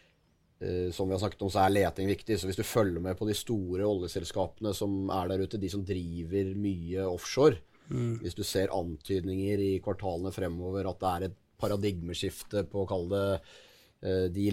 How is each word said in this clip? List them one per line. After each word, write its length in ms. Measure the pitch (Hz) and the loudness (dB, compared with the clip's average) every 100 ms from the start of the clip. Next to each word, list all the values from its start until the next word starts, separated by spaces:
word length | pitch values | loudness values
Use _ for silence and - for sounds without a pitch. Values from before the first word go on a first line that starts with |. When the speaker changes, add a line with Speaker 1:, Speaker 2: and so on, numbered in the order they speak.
| _ _ _ _ _ - | _ _ _ _ _ -8
Speaker 1:
eh, 320 | 95 90 90 85 | -4 -2 -2 -2
som 120 | 95 | 0
vi 80 | 95 | 0
har 80 | |
snakket 200 | 101 - | -2 -2
om, 80 | 98 | 0
så 120 | 101 | 6
er 120 | 95 101 | 6 6
leting 320 | 90 - 98 | 4 2 0
viktig. 320 | 98 - 101 | 0 0 -2
Så 80 | 95 | -2
hvis 120 | 95 | -4
du 40 | |
følger 400 | 104 120 101 85 | 0 2 2 2
med 160 | 90 90 | -2 -2
på 80 | 107 | -2
de 80 | 101 | -2
store 480 | - 110 90 90 | -2 -2 -2 0
oljeselskapene 920 | 104 98 87 98 85 95 87 - 107 95 | 2 0 -2 -4 -2 0 0 0 -2 0
som 340 | 101 98 95 | 0 0 0
er 200 | 95 90 | 0 2
der 120 | 95 | 2
ute, 160 | 95 104 | 0 -2
de 100 | 95 | -2
som 140 | 101 95 | -2 -2
driver 680 | 92 85 85 82 98 95 98 | -2 -4 -4 -2 0 0 0
mye 520 | 101 90 82 92 95 | 0 0 -2 -2 0
offshore, 520 | 90 - - 143 87 - - - | -2 -2 6 6 6 -4 -16 -6
Speaker 2:
Mm. 300 | 127 120 113 | -2 -2 -2
Speaker 1:
hvis 100 | 107 | -4
du 100 | 104 | -4
ser 280 | 95 98 95 | -2 0 0
antydninger 840 | 98 87 80 - 95 92 95 98 101 | 0 -4 -6 -2 -2 0 -2 0 2
i 180 | 98 92 | 2 0
kvartalene 520 | 104 98 98 85 92 | -2 -4 -2 -2 -4
fremover 540 | - 92 85 90 98 95 | -4 -4 -4 -4 -2 -4
at 100 | 90 | -2
det 100 | 95 | 0
er 160 | 87 92 | 0 -2
et 80 | - _ - | -6 _ -4
paradigmeskifte 1040 | 104 101 104 90 85 85 98 - - 104 85 | -2 0 0 -2 -4 -4 -4 -6 -4 -2 -2
på, 160 | 98 92 | -2 -2
kall 220 | 95 87 | -2 0
det, 320 | 98 98 95 - - - - - _ 101 | 2 2 0 -4 -20 -20 -20 -20 _ -2
eh, 220 | 92 92 | 2 2
de 220 | 95 101 | 2 2